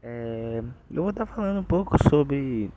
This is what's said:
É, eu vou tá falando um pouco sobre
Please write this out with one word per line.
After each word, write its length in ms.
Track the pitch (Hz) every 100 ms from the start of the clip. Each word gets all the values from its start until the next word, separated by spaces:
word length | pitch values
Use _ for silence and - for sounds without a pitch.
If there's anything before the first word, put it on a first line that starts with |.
É, 600 | 120 117 117 113 113 117 120 127 -
eu 140 | -
vou 80 | 180
tá 120 | 208
falando 360 | 220 - 202 196
um 40 |
pouco 320 | 185 175 196 - -
sobre 600 | 147 143 139 135 117 101